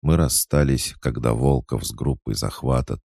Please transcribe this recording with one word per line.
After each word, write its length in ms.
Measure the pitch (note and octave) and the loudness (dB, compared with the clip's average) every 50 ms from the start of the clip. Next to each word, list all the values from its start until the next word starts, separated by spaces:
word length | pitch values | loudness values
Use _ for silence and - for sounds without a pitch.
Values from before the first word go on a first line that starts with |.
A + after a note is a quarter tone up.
Мы 160 | - D2+ D#2+ | 2 2 4
расстались, 760 | E2 E2 C2+ - - - _ - D2 D2 C2+ C2+ B1+ - - - - | 4 4 2 2 0 -2 _ 2 2 4 4 2 0 -2 -6 -10 -6
когда 320 | - - A#1 B1 A#1 A#1 A1+ | -4 -4 -4 -2 0 0 0
Волков 520 | A1 B1+ C#2 C#2 C2 A#1+ _ - A#1 - | 2 2 2 2 2 0 _ -6 -4 -4
с 80 | - - | -6 -8
группой 420 | - - C#2+ C2+ - _ - G#1+ | -6 -2 -4 -4 -4 _ -8 -6
захвата 640 | - - G#1+ - - - B1+ C2 B1 B1+ - - G1+ | -4 -4 -6 -8 -6 -4 -2 0 0 0 -2 -6 -10